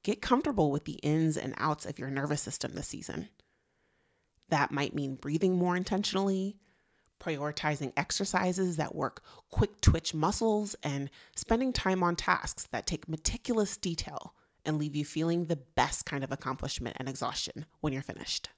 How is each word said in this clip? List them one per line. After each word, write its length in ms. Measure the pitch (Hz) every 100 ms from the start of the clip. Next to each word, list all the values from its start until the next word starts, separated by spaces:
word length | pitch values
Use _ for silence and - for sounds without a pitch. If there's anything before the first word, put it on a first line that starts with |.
Get 220 | - -
comfortable 480 | - 254 302 214 151
with 140 | 143 -
the 140 | 156
ins 340 | 147 156 160 151
and 160 | - -
outs 280 | 151 151 -
of 140 | -
your 100 | 135
nervous 320 | 135 143 147
system 320 | - - -
this 140 | - -
season. 420 | - - - 196 _ _ _ _ _ _ _ _ _ _ _ _
That 220 | 151 139
might 240 | 139 143 -
mean 220 | 139 131
breathing 380 | 147 160 190 185
more 200 | 180 175
intentionally, 840 | 185 196 202 190 196 190 190 - _ _ _ _ _ _
prioritizing 760 | - 147 147 147 151 147 139 -
exercises 800 | - - 202 - 190 185 185 156
that 180 | 147 156
work 280 | 135 - - - _
quick 280 | - 226 -
twitch 360 | - 160 - 156
muscles, 600 | 160 - 226 214 208 -
and 300 | 147 139 139 - - -
spending 380 | - 226 262
time 280 | 247 190 185
on 140 | 175 170
tasks 520 | - 180 - - -
that 160 | 120 -
take 200 | 165 -
meticulous 680 | 160 - 240 - 226 202 -
detail 560 | 180 165 - 147 - _ _ _ -
and 140 | 151
leave 160 | 151 147
you 100 | 147
feeling 400 | 156 165 170 165
the 120 | 160 - -
best 320 | 131 - -
kind 160 | 143
of 80 | 135
accomplishment 640 | 135 131 131 135 - 117 -
and 100 | 127
exhaustion 600 | 135 120 123 - - 156 _
when 120 | 151
you're 80 | 135
finished. 480 | - - - - -